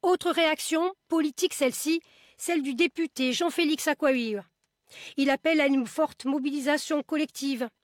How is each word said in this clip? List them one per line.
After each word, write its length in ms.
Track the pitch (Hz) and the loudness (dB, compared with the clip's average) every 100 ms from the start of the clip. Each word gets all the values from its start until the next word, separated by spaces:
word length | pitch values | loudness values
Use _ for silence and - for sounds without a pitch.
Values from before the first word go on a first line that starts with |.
Autre 260 | - 370 349 | 2 2 2
réaction, 640 | 330 330 311 - 320 359 381 _ | 2 2 2 -2 0 0 -4 _
politique 480 | 330 311 262 359 - | 0 0 0 -2 0
celle-ci, 460 | 269 247 294 330 _ _ - _ | 0 0 -2 -2 _ _ -20 _
celle 240 | - 339 | -2 -2
du 140 | 277 240 | -2 0
député 580 | 349 - 330 - 254 | 0 0 -6 0 -2
Jean-Félix 540 | 240 339 - 330 311 - | 0 -2 0 0 0 -2
Akwawi. 480 | 285 294 262 226 208 190 _ _ _ _ - - - | 0 2 2 0 -4 -8 _ _ _ _ -20 -14 -2
Il 140 | 277 | 0
appelle 300 | 269 320 320 | 2 2 2
à 40 | 285 | 4
une 220 | 269 233 | 2 0
forte 380 | - 302 - 262 | -2 -2 -2 -4
mobilisation 760 | 285 269 285 262 294 - 302 | -2 -2 -2 0 -2 0 -4
collective. 680 | 277 311 302 - 277 262 - _ | -2 -2 -2 -4 -4 -4 -6 _